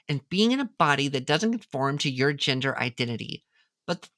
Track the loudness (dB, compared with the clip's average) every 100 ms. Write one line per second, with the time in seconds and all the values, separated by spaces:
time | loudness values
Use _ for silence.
0 | -6 -6 -2 2 2 2 -2 0 2 4
1 | 2 0 0 0 2 -2 -6 -2 -2 0
2 | -2 2 2 2 0 0 0 -2 -4 -2
3 | -4 -4 -8 -12 -16 _ _ _ -8 -8
4 | -8